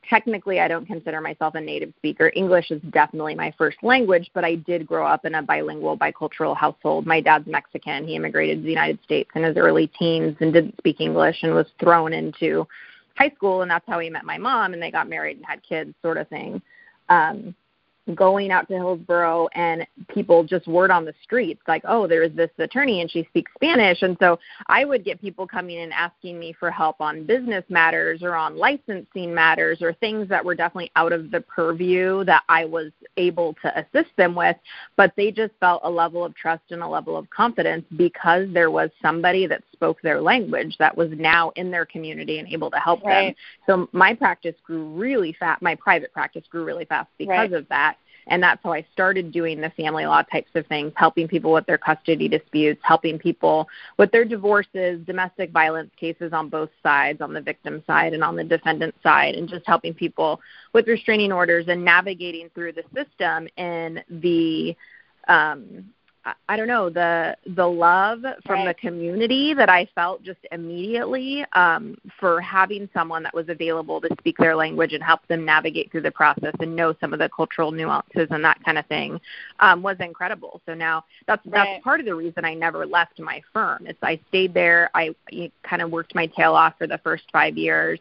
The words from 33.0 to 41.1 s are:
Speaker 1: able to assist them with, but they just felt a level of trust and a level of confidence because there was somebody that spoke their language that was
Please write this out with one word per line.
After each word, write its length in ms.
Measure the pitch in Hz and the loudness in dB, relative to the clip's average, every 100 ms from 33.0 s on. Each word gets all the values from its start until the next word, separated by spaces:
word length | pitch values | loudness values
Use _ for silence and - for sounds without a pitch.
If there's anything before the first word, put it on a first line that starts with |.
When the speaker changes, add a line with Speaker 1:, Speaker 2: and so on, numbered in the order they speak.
| - - | -12 -2
Speaker 1:
able 380 | 180 170 170 156 | -2 0 -4 -4
to 160 | 156 - | -6 -6
assist 320 | 151 277 330 - | -2 -2 -2 2
them 180 | 180 | 2
with, 220 | 175 170 175 - - - - | 4 0 0 -10 -20 -4 4
but 160 | 190 - | 4 4
they 140 | 208 | -2
just 220 | 208 220 _ | 0 -4 _
felt 220 | 180 175 | 2 2
a 60 | 165 | 0
level 340 | 170 165 170 | 0 0 -2
of 100 | 170 | -6
trust 300 | - 160 165 _ | -4 -4 -4 _
and 120 | 170 | -10
a 60 | 165 | -6
level 280 | 156 151 160 | -6 -4 -8
of 140 | - | -8
confidence 540 | - 233 226 165 165 - 156 | 0 0 2 -2 -2 -8 0
because 520 | 175 - 175 175 196 | 0 2 2 2 2
there 180 | 175 165 | 2 2
was 180 | 160 160 _ | 2 -2 _
somebody 440 | 156 165 180 185 180 | -2 2 2 2 0
that 160 | - _ | -4 _
spoke 280 | _ 160 165 | _ -2 0
their 180 | 165 147 | -2 2
language 560 | 160 247 170 131 139 - | 2 2 0 -4 -6 2
that 180 | 156 - | 2 2
was 140 | 165 | -4